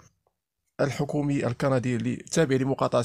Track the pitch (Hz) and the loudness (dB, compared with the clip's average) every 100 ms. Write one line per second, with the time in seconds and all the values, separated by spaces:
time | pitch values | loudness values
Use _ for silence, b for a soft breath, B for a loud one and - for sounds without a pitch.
0 | - _ _ _ _ _ _ - 139 123 | -12 _ _ _ _ _ _ -4 -2 -2
1 | 139 147 143 143 120 123 139 131 127 120 | -4 -2 0 0 -2 0 0 0 0 -2
2 | 117 - - 170 151 131 131 131 131 127 | -2 -6 -2 0 2 2 0 0 2 2